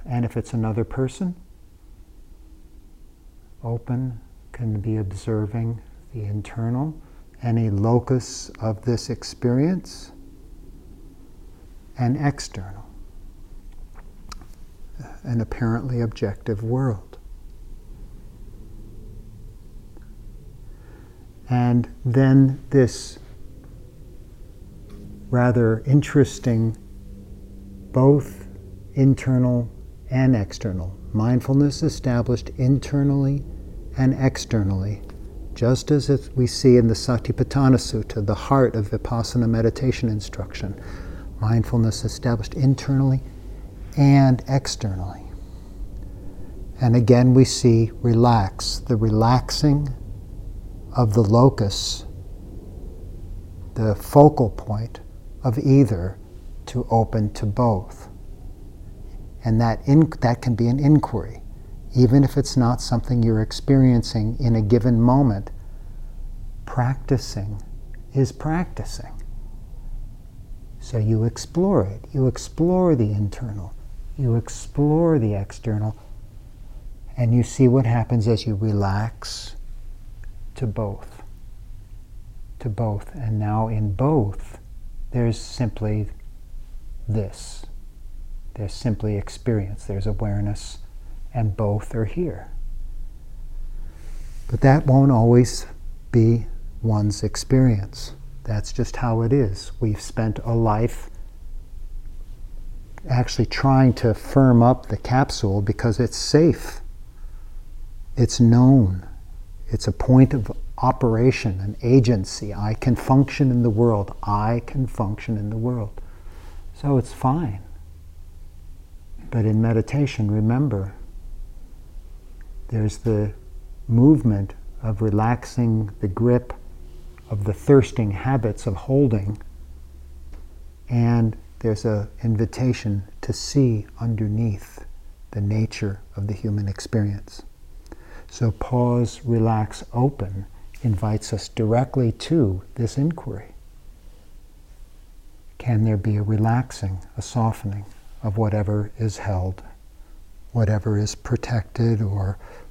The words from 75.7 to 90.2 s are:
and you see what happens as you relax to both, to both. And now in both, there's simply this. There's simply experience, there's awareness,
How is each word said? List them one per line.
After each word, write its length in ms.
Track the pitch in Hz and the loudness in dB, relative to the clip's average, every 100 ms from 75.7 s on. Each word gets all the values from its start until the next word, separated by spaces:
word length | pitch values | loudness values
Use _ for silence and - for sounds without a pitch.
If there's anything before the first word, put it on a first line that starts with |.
| 107 110 - - - - - - - - - - - - - | -2 -2 -4 -12 -16 -16 -18 -18 -16 -16 -14 -14 -14 -10 -2
and 180 | 120 123 | 4 4
you 80 | |
see 240 | 117 - 127 | 4 4 6
what 180 | 131 117 | 6 4
happens 440 | 120 110 120 107 | 2 2 2 2
as 180 | 110 - | 2 0
you 80 | 104 | -2
relax 1040 | 110 104 98 101 110 - - - - - - - - - - - - - - - | 0 2 2 0 -2 -6 -10 -10 -10 -12 -12 -12 -12 -14 -14 -14 -12 -12 -12 -4
to 100 | 127 | -4
both, 560 | 107 104 98 - - - - - - - - - - - - - - - - | -2 -4 -6 -12 -16 -16 -16 -16 -16 -14 -16 -16 -16 -16 -16 -14 -14 -14 -8
to 100 | 120 | -6
both. 440 | 104 113 101 - | -2 -2 -4 -6
And 240 | 165 113 107 | -6 -2 -2
now 300 | 104 107 110 | 0 0 0
in 260 | 107 107 | 0 -2
both, 640 | 95 135 156 101 - - - - - - - - | 0 2 2 0 -4 -10 -14 -16 -14 -12 -10 -4
there's 260 | 123 120 107 | 0 0 0
simply 720 | - - 117 - 107 107 101 - - - - - - - - - - | -6 -4 -4 -2 -2 -2 -4 -8 -14 -16 -14 -12 -12 -12 -10 -8 -4
this. 540 | 220 - - - - - - - - - - - - - - | -2 -2 -8 -12 -12 -12 -12 -14 -14 -14 -12 -10 -10 -10 -8
There's 180 | 101 | -8
simply 440 | - 123 104 110 101 | -4 -2 -2 -2 -2
experience, 680 | - - - 110 98 107 - | -4 -6 -2 0 -2 -6 -6
there's 200 | 98 98 | -4 -2
awareness, 760 | 104 | -2